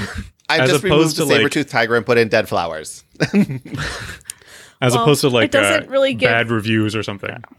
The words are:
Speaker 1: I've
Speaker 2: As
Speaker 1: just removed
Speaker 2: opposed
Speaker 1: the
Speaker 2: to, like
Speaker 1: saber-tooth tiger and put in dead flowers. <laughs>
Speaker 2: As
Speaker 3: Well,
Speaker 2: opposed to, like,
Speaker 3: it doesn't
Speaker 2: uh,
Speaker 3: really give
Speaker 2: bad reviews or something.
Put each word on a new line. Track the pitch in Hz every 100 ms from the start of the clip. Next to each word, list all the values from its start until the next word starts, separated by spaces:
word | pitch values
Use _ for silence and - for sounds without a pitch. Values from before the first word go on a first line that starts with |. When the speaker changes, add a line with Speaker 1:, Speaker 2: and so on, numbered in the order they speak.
| 196 - - - -
Speaker 1:
I've | 156
Speaker 2:
As | 127
Speaker 1:
just | -
removed | - 151
Speaker 2:
opposed | 160 151
Speaker 1:
the |
Speaker 2:
to, | 151
like | 151
Speaker 1:
saber-tooth | 139 151 143
tiger | 127 113 117
and | 113
put | 120
in | 113
dead | 113 98
flowers. | 101 85 78 78 - - -
<laughs> | - 202 - 131 - - - - - - - - - - - _
Speaker 2:
As | 127
Speaker 3:
Well, | 131
Speaker 2:
opposed | 151 143
to, | 147
like, | 123 104
Speaker 3:
it |
doesn't | 110 101 101 -
Speaker 2:
uh, |
Speaker 3:
really | 269 269
give | 170 120
Speaker 2:
bad | 117 117
reviews | 113 107 110 107 107
or |
something. | 104 101 - - -